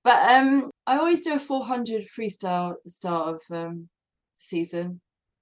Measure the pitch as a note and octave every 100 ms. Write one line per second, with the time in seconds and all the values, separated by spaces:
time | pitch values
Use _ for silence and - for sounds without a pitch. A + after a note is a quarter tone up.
0 | B3 A#3+ G#3+ C4 C4+ C#4 B3 - - C#4
1 | E4+ E4+ D#4+ D4 C#4+ C4+ A3 B3 A3+ A3
2 | G3 - G#3+ - F#3+ F3 F3+ F3 F3+ -
3 | F3+ E3+ D#3+ D#3+ - E3+ E3+ E3+ E3+ _
4 | _ _ _ _ - E3+ E3+ E3+ F3 F3
5 | _ _ _ _